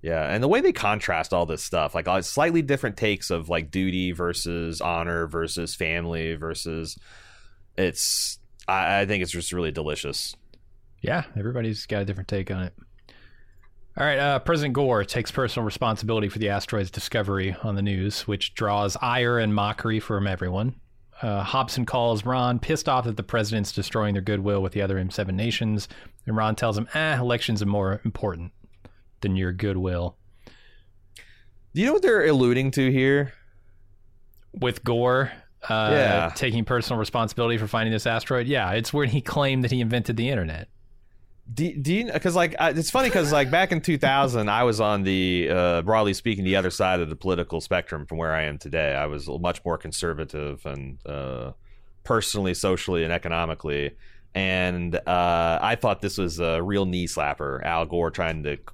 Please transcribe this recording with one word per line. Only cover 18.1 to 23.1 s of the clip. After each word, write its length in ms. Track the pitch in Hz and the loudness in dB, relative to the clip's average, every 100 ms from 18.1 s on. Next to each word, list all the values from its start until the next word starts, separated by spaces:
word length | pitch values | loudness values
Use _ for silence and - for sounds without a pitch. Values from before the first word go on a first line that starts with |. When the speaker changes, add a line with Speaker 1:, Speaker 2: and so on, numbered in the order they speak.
| - - | -4 -4
Speaker 2:
which 260 | 101 - | -4 -4
draws 420 | - 107 104 101 - | -2 0 2 0 0
ire 380 | 123 123 120 120 | 0 2 2 2
and 120 | 110 | 2
mockery 460 | 104 101 104 117 110 | 2 0 0 -2 -2
from 300 | - 104 101 | -2 -2 0
everyone. 480 | 92 92 90 117 - - - - - | -2 -2 -2 -2 -4 -16 -20 -20 -8
Uh, 220 | 117 101 | -4 -2
Hobson 420 | 95 135 123 - | -2 0 0 -2
calls 400 | 117 127 117 110 | -2 2 2 2
Ron, 360 | 110 127 123 123 | 0 0 2 0
pissed 280 | - 156 - | 0 -2 2
off 160 | 131 | 0
that 120 | 120 | 0